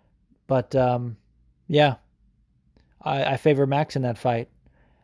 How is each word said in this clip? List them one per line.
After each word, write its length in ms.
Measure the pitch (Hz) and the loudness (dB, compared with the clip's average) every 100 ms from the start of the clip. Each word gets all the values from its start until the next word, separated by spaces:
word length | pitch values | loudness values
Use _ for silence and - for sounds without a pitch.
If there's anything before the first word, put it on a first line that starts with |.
| _ _ _ _ - | _ _ _ _ -2
But, 280 | 131 - 131 | -2 0 0
um, 400 | 127 123 120 110 _ _ _ _ - | 2 0 -4 -12 _ _ _ _ -2
yeah, 300 | 147 147 120 _ _ _ _ _ _ _ _ _ _ | 2 2 0 _ _ _ _ _ _ _ _ _ _
I, 220 | 156 139 | -6 -2
I 120 | 139 135 | -2 0
favor 300 | 156 139 139 | 2 2 2
Max 300 | 143 156 143 | 0 -2 -4
in 60 | |
that 140 | 123 113 | -4 -2
fight. 320 | 127 117 - _ _ _ _ _ | -2 -2 -6 _ _ _ _ _